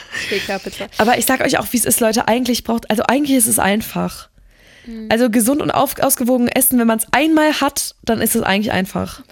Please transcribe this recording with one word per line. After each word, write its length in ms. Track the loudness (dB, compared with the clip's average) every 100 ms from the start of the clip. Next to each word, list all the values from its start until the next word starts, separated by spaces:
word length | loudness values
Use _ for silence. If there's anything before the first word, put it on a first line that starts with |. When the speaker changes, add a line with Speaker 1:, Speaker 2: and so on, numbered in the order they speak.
| -14 -10 -4
Speaker 1:
Okay, 140 | -4
klar, 200 | -4 -6
Pizza. 280 | -8 -10 -6 0
Speaker 2:
Aber 200 | 2 2
ich 80 | 2
sag 160 | 2
euch 160 | 2 0
auch, 80 | 0
wie 60 | 0
es 60 | 0
ist, 140 | 2
Leute, 280 | 2 2 2
eigentlich 340 | 0 0 -2
braucht, 260 | -2 -4 -2
also 140 | -2
eigentlich 320 | 2 2 4 2
ist 100 | 4
es 120 | 2
einfach. 680 | 2 0 -2 -4 -4 -6 -16 -20 -20 _ -20 -20 -14
Speaker 1:
Mhm. 200 | -12 -6
Speaker 2:
Also 180 | -2 0
gesund 320 | 0 0 -2
und 100 | -2
auf-, 280 | -2 -2 -2
ausgewogen 480 | -2 0 0 0 0
essen, 320 | 0 0 2
wenn 80 | 2
man's 180 | 0 0
einmal 480 | 2 4 4 4 2
hat, 360 | -2 -2 -8 -6
dann 180 | -2 0
ist 120 | 0 0
es 60 |
eigentlich 300 | 0 0 0
einfach. 520 | -2 -2 -4 -6 -8 -20